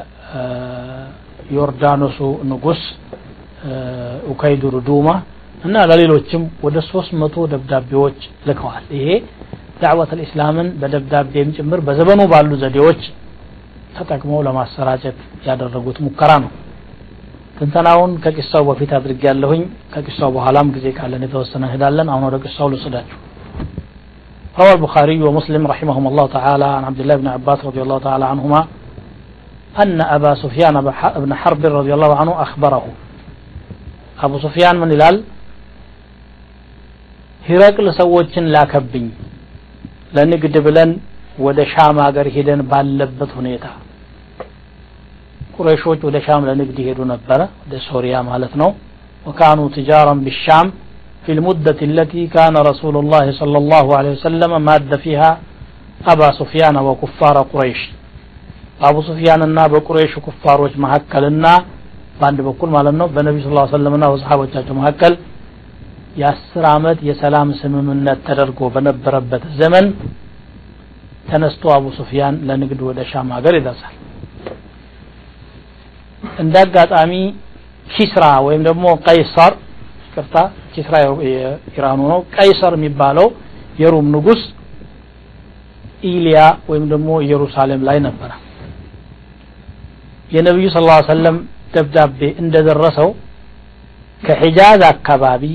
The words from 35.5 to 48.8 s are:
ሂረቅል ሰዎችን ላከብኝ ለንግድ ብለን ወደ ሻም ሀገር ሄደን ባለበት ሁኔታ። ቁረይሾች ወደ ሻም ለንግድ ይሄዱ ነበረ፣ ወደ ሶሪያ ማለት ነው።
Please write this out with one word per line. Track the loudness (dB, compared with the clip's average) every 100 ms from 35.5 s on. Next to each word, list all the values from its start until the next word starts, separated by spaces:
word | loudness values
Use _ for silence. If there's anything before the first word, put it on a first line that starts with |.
| -20 -20 -20 -20 -20 -20 -20 -20 -20 -20 -20 -20 -20 -20 -20 -20 -20 -20 -14
ሂረቅል | 0 6 6 6 -2
ሰዎችን | 2 2 2 2 -2 2
ላከብኝ | 2 2 0 -2 -8 -8 -12 -20 -20 -20 -20 -20 -20 -20 -20 -6
ለንግድ | 0 2 2 0 2
ብለን | 4 4 4 0 -10 -20 -18 -4
ወደ | -2 0 0
ሻም | 2 2 4
ሀገር | 0 0 -2
ሄደን | -2 0 0
ባለበት | 0 0 0 -2 -4 -6 -10
ሁኔታ። | -8 -8 -8 -12 -20 -20 -20 -20 -20 -20 -20 -20 -20 -20 -20 -20 -20 -20 -20 -20 -20 -18
ቁረይሾች | -4 0 0 0 -2
ወደ | -2 -4
ሻም | 0 0 0
ለንግድ | -2 -4 -6
ይሄዱ | -6 -6 -6
ነበረ፣ | -6 -2 0 0 -8
ወደ | -16 -14
ሶሪያ | -8 -6 -4 -4
ማለት | -4 -6 -6 0
ነው። | -2 -2